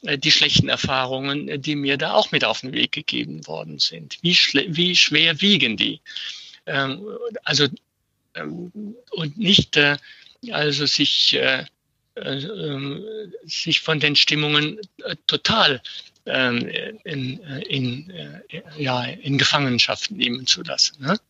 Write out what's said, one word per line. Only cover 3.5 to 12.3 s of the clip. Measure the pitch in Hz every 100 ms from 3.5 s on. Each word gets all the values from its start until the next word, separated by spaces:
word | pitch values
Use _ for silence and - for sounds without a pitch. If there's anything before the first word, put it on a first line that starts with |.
| 160 160 147
sind. | - - 151 -
Wie | 170 175
schle-, | - 135 -
wie | 156 175 180
schwer | - 147 165 160
wiegen | 196 196 127 107
die? | 110 156 - - - - - - -
Ähm, | 147 135 135 208 196 240 214
also, | - 143 139 - _ _ _ _ _ -
ähm, | 156 175 175 208 208 226 -
und | 415 160 151
nicht, | 190 202 - -
äh, | 147 143 - - - _ 240
also | 151 151 139 143
sich, | - 139 - -
äh, | 143 131 131 - _ _ _ _ -
äh, |
ähm, | -